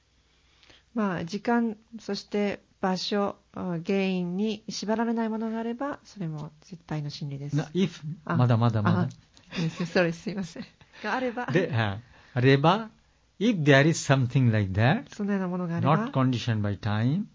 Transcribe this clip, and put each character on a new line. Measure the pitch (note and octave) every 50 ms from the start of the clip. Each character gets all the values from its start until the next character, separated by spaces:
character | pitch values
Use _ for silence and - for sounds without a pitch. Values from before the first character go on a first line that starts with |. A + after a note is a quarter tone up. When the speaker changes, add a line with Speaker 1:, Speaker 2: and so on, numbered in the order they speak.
| _ _ _ _ _ _ _ _ _ _ _ _ _ _ - _ _ _ -
Speaker 1:
ま | A#3 G#3 G3 F3
あ、 | E3 E3
時 | E3 G#3 G3+
間、 | - A#3+ A#3 A#3 A#3 A3+ G#3+ - _ _ A#3 G#3+
そ | - - G3+
し | G3+
て | - - - G#3 G#3 G3+ - - _ _ _ -
場 | - F#3+ F#3
所、 | F3+ - - G#3 G3+ G3+ - - _ _ _
あ、 | - G3 F#3+ F3+ F3 D#3+ E3+
原 | - G3 G3
因 | F#3+ F#3+ F#3 F3+ F3 F3 F3+
に | F#3+ G#3+ A3 G#3 G#3+ - -
縛 | - - G3+ G3 A3
ら | A3 A#3
れ | A#3
な | A3+ A#3 A3+
い | A3
も | A3 G#3+
の | A3+ A3
が | A3 A3+
あ | A3+
れ | A#3 A#3
ば、 | A#3+ C#4 C#4+ - - _
そ | - - G3+
れ | E3+ D#3+
も | D#3 D3 D3+ D3 - _
絶 | - - F3+ E3 _
対 | - D#3 D3+
の | D3 D3
真 | - - D3 C#3+
理 | C#3 C#3
で | C#3+ C#3+
す。 | C#3+
Speaker 2:
な、 | C#3+ - - -
if、 | F3+ F#3+ - - - D3+ D#3 E3+ - -
Speaker 1:
あ、 | - -
Speaker 2:
ま | B2 B2
だ | A#2+ A#2+
ま | A2 A#2+ A#2
だ | G#2+ A2
ま | G#2 -
だ。 | F3 F3+
Speaker 1:
あ、 | - - - - _ _ _ - _ - - F#3 E3 E3 - - F3
そ | E3 - G3 F3
れ | E3
す | E3 - - -
い | F3+
ま | G3 F#3
せ | - - -
ん。 | - - _ _ - _ _ -
が | - G#3+ G#3+
あ | C4
れ | C4 B3
ば。 | G#3+ B3 B3
Speaker 2:
で、 | B3 C#3+ F3+ F3 -
は | A#2+ A2+ A2 G2+ G2
い。 | G#2+ - - - - - - -
あ | B2
れ | B2 C3+ C#3 C#3
ば、 | D3 E3 F#3+ A3 A3+ A3 - _ _ _ _ _ _ _ _ -
if | F#3+ B3 A3 E3 C#3+
there | D3 C3+ C3+ C#3+ E3
is | D#3+ - - -
something | C#3 C3+ B2+ A#2+ - C3+ B2+ A#2
like | G#2+ G#2+ G2+ F#2+ F#2
that, | G2+ A2+ C3 F#3 C4+ D3 -
Speaker 1:
そ | - - G3+
の | G3
よ | G3+ F#3+
う |
な | F#3 F3+
も | F3+ F3+
の | F3+
が | E3 E3 E3+
あ |
れ | A2+
ば、 | C#3 D#3+ G#3
Speaker 2:
not | A3+ C#4
conditioned | C4+ C3+ B2+ C3 B2 A2 - A#2+ A2 G#2+
by | G#2 G#2 G2 E2+
time, | - G#2+ G#2 G#2+ A#2 B2+ D#3 G3+ A#3+ -